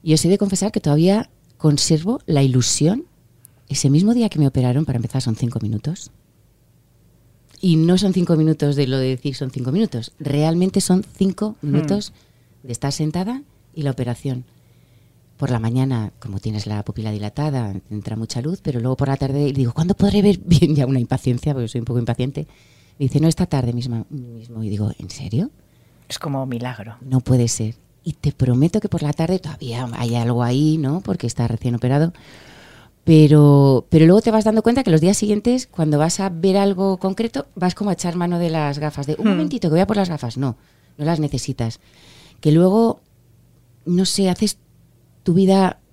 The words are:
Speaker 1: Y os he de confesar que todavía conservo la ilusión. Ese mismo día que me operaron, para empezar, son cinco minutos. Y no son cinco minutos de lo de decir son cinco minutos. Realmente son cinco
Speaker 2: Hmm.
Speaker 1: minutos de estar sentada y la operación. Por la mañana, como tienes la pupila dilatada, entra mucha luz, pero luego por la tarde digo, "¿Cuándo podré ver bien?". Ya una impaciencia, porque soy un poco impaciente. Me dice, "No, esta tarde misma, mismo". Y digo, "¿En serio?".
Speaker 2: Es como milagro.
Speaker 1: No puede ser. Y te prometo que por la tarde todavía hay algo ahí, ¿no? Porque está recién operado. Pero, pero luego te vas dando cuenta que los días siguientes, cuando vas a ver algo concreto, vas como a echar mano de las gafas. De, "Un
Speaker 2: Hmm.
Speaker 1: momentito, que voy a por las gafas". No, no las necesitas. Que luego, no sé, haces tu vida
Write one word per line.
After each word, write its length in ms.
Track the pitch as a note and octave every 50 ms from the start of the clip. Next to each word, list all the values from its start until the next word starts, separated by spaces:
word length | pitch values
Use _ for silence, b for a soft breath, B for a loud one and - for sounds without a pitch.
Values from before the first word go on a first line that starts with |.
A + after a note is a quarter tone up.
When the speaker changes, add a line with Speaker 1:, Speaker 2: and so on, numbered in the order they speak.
| _
Speaker 1:
Y 100 | D#3+ D#3
os 100 | D#3+ -
he 40 | E3
de 80 | G3
confesar 340 | G3+ G#3 G3 F#3+ - F#3+ G#3+
que 80 | - G#3
todavía 480 | - D3+ C#3+ D3+ E3 F#3 G3 A3 B3 _ _ _ _ _ _
conservo 600 | _ - D#3 D3 C#3+ - - D#3+ D#3 E3 G3 B3 - -
la 180 | - D#3+ C#3+ C#3
ilusión. 640 | C3+ B2 B2+ A#2+ - - - D3 D#3+ G#3 C4+ F4 _ _ _ _ _ _ _ _ - _ _ _
Ese 220 | _ C#3+ - - C3+
mismo 240 | C#3 D#3 F#3+ G#3+ A#3+
día 160 | B3 A3+ G3+
que 100 | - D3+
me 80 | D3
operaron, 380 | C3+ - C3+ B2+ B2 A#2+ C#3+ D#3+
para 120 | - B2
empezar, 240 | A#2+ A2+ - - C3
son 140 | - A#2+ A2
cinco 240 | - - A#2 A#2+ A2+
minutos. 500 | A2 G#2 G#2+ G#2 - D3 F3 - - - _ _ _ _ _ _ _ _ _ _ _ _ _ _ _ _ _ _ _ _ _ _ _ _ _ _ _ _ _ -
Y 140 | - F#3 E3
no 220 | D#3+ D#3+ E3+ F3+
son 160 | F#3 G3+ G3 F3+
cinco 220 | F#3+ F3 E3+ E3+
minutos 380 | D#3 D#3 D#3+ D#3 - D3+ C#3+ C#3+
de 120 | C#3+ C#3+
lo 100 | B2+ C3+
de 120 | C3+ C3 C3
decir 260 | C3 B2+ - C#3+ C3
son 160 | - C#3+ C3
cinco 200 | - C3+ B2 B2+
minutos. 420 | C3+ G3 A3+ - - A#2 A#2 - _ _
Realmente 600 | D3 C#3+ C3 D3+ D3+ D#3+ E3 F3 F#3 F#3+ - G3+
son 220 | - - F#3 F#3 G#3+
cinco 520 | - - - F#3+ F#3+ F3+ - G#3 G#3+ G#3+ _
Speaker 2:
Hmm. 100 | - D3
Speaker 1:
minutos 420 | C#3 D3 D#3 D3 F#3+ G#3 G#3 - b b b b b b b b b b -
de 80 | B2+
estar 200 | A#2 - - C#3 C#3+
sentada 500 | - D#3 D#3 D3+ F3 F#3 G#3+ B3 C4+ D4 _ _ _ _ _ _
y 80 | E3 C#3+
la 80 | C#3+
operación. 540 | B2+ B2+ B2+ A#2+ A#2+ - - C#3 B2+ B2+ B2 b b b b b b b b b b b b b b b b _ _
Por 160 | _ C#3+ C3+
la 80 | B2 A2+
mañana, 520 | A2 A2+ A#2 C3 C3 C3+ C3 A2+ G#2+ G2+ _ _
como 200 | - A2 G2 G2
tienes 280 | - A2+ G#2+ G#2+ G2+
la 160 | G#2+ G#2 G#2 G#2
pupila 280 | - - A#2+ G#2+ A2
dilatada, 640 | G#2+ G#2 G#2 G#2 _ - D3 D3+ C#3 C3 A#2 G2+ G2 - _ _
entra 260 | G#2+ G#2 G2 - A2
mucha 260 | A2 A2+ - - A#2+
luz, 180 | A#2+ D#3 F#3 -
pero 180 | _ D#3+ B2+ A#2+
luego 160 | A2+ B2+ C3
por 100 | - C#3 C3+
la 80 | C3+
tarde 340 | C3+ C#3 C3 C3+ C#3+ D3 C#3+ C#3
digo, 200 | C3+ B2+ A#2+ -
"¿Cuándo 200 | - D#3+ F3+ G3+
podré 260 | - G3 G3+ G3 G#3
ver 180 | F#3+ G#3 G3 F3+ -
bien?". 300 | E3+ E3+ C#3+ F3 D3 D#3
Ya 100 | C#3+ C3+
una 140 | B2+ C3+ C3
impaciencia, 540 | A#2+ - C3+ C3 - C3 A#2+ A#2+ - D3+ C#3+
porque 140 | C3 A#2
soy 120 | A2 - B2
un 60 | A2+
poco 140 | A2+ A#2 B2
impaciente. 480 | A#2 A#2 A#2 - B2 C3+ - D3 D#3 b b b b b b b b b b
Me 80 | - C#3+
dice, 140 | B2+ - C#3+
"No, 80 | D#3
esta 180 | E3 E3 - F#3
tarde 280 | - - C#3 B2 A#2+ A#2+
misma, 320 | A#2+ A#2+ B2+ A#2 A2+ - _
mismo". 540 | D3+ C#3 B2 A#2+ A#2 A2+ A2+ A#2+ A#2 A2 A2
Y 60 | G#2
digo, 220 | G#2 G2+ G#2+ - -
"¿En 120 | - - F#2+
serio?". 400 | - - - - - C3 G3+ D4+ _ _ b b b b b b b b b
Speaker 2:
Es 100 | _ - -
como 260 | - C3+ C#3 C3+ C3
milagro. 500 | C3 B2 A#2 A#2+ B2+ B2 - G2+ A2 A2+ -
Speaker 1:
No 180 | C3 C3+ C3 B2+
puede 280 | - - B2+ B2 A#2+ A2+
ser. 260 | - - A2 A2 A#2 _ _ _ _ _ _
Y 100 | E3+ D3+
te 180 | _ - D3
prometo 480 | - _ C3 B2 A#2+ B2+ C#3+ E3+ - A3
que 100 | - G3+
por 140 | - E3 D3+
la 100 | D3 D3
tarde 260 | - D#3+ E3 F#3+ F#3
todavía 480 | - - - - D3 A#2+ A#2 A#2+ B2+ A#2+ A#2
hay 220 | B2 A#2+ A#2 A#2+
algo 280 | A#2+ A#2 A#2 A#2+ A#2+ A#2+
ahí, 340 | A#2+ B2+ C3+ D3+ D#3 D#3
¿no? 240 | D#3+ C#3+ C3 D3 F#3
Porque 260 | G3 G#3+ F#3 - -
está 200 | A#2+ - - A#2
recién 280 | A#2 A#2 A2+ - B2 A#2+
operado. 380 | A#2 - B2 C3+ C#3+ D#3 E3+ - B B B B B B B B B B B B B B B B _ _
Pero, 840 | - D#3+ D#3 D#3 C#3+ D3+ D3+ D3 D3 C#3+ C#3+ C#3 C#3 C3 A#2+ - _
pero 160 | - D#3 D#3+
luego 160 | E3 F#3 A3
te 100 | A3 A#3
vas 120 | G#3+ A3 G#3
dando 180 | A3 A3 A3
cuenta 220 | - A#3 A#3+ C4+ C4
que 80 | -
los 100 | D#3+ D#3
días 160 | D3 F#3 G3+
siguientes, 500 | - G#3+ G#3 G#3 G#3 G#3 A#3+ B3 B3+ B3+
cuando 300 | _ _ - D#3+ D#3 D3
vas 220 | D3 D3+ E3+ - -
a 100 | G3 G3
ver 280 | F3 D#3+ E3+ G3 F#3
algo 400 | G3 G3 G3+ G3 F3+ G3 F#3+ F#3+
concreto, 500 | F3+ - F#3+ G3 - A#3 A3+ - C4+ - _ _
vas 180 | F#3 F3 F3+ -
como 140 | - G#3 G3+
a 40 | F3
echar 220 | - - F3 E3
mano 220 | F3+ F3 F3 F3 E3+
de 100 | F3 E3
las 280 | D#3+ D#3+ D3+ C#3+ C#3+
gafas. 300 | D3 D3+ D3+ - C#3+ C#3
De, 80 | C3+ D#3
"Un 80 | - G#3
Speaker 2:
Hmm. 20 | G#3+
Speaker 1:
momentito, 380 | F#3+ F3 D#3+ - - A#3+ - E3
que 40 | D3+
voy 60 | E3+
a 80 | F#3+
por 100 | G3 G#3
las 120 | G3+ F#3+ F3+
gafas". 280 | E3 D3 - A#2 -
No, 200 | A#2+ C#3 C3 A#2+ b b b b b b b b
no 80 | - D3
las 140 | D#3 E3+ D#3
necesitas. 600 | D3+ C#3+ - B2+ - - B2 - A#2+ A2+ - b b b b b b b b b b b b b
Que 100 | - D#3
luego, 480 | D3+ D#3+ F3+ F#3 G3 A3+ A#3 A3+ - _ _ _ _ _ _ _ _ _ _ _ _ _ _ _ _ _ _
no 200 | - F3 F3+ F#3+
sé, 240 | F#3 - - G3 F#3
haces 280 | F3 - A3 G3+ - _ _ _ _ _ _ _ _ _ _ _ _ _ _
tu 100 | - E3+
vida 460 | F#3+ G3 F#3 F#3+ G3 F#3+ F3+ - _ _ _